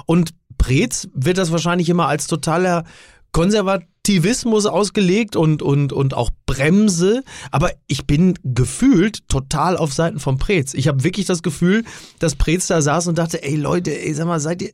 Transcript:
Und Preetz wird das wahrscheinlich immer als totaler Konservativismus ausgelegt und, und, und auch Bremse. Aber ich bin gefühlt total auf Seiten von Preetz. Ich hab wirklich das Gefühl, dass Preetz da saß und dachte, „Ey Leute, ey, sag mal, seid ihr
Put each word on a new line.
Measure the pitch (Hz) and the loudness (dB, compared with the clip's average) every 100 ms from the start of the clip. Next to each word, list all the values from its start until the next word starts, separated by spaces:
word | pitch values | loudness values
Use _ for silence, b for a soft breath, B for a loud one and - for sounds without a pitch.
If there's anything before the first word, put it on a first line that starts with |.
| - | 0
Und | 170 165 - _ - | 2 0 -6 _ -2
Preetz | - 135 240 - - | 0 2 0 -4 -8
wird | 135 135 185 | -4 0 0
das | 170 | 0
wahrscheinlich | 165 170 180 165 | 0 0 0 2
immer | 175 143 | 2 0
als | 143 - | -2 -2
totaler | 165 - 165 185 170 165 B B B _ 160 180 214 | -4 -2 0 2 0 -4 B B B _ 0 2 2
Konservativismus | 190 196 - _ - 196 175 254 240 214 208 | 0 -2 -4 _ 2 2 2 0 0 2 2
ausgelegt | 170 208 - 180 202 220 - | 0 0 2 2 2 0 0
und, | 160 151 | 2 2
und, | 147 143 139 | 0 0 0
und | 143 135 | 0 -2
auch | - 120 - - | 0 -4 -4 -6
Bremse. | 131 147 196 214 165 185 247 - B B | -2 2 4 4 2 2 0 -4 B B
Aber | 139 175 - - | -2 -2 -4 -8
ich | 131 - | -6 0
bin | 147 185 - | 2 2 2
gefühlt | - 117 127 - 269 202 214 214 - | -2 -2 -2 2 4 4 2 -2 -4
total | 135 135 147 165 175 | -4 -2 -2 0 0
auf | 156 | -2
Seiten | 135 165 151 | 0 -2 -2
von | 143 131 | -4 -2
Preetz. | - 185 135 | 0 0 0
Ich | - 147 | -2 0
hab | 135 | 0
wirklich | 139 202 190 | 0 -2 -2
das | 175 | -2
Gefühl, | 170 - 175 214 226 B B B | -4 0 2 2 -2 B B B
dass | 165 135 | -4 0
Preetz | - 180 - | 0 0 0
da | 170 | 0
saß | 147 156 175 | 2 0 0
und | 170 | -2
dachte, | 165 175 | -2 -4
„Ey | 143 151 | -4 -4
Leute, | 139 180 175 143 | -2 -2 -2 -4
ey, | - | -4
sag | 151 170 | -4 -2
mal, | 165 | -2
seid | 151 180 | -4 -6
ihr | 208 | -8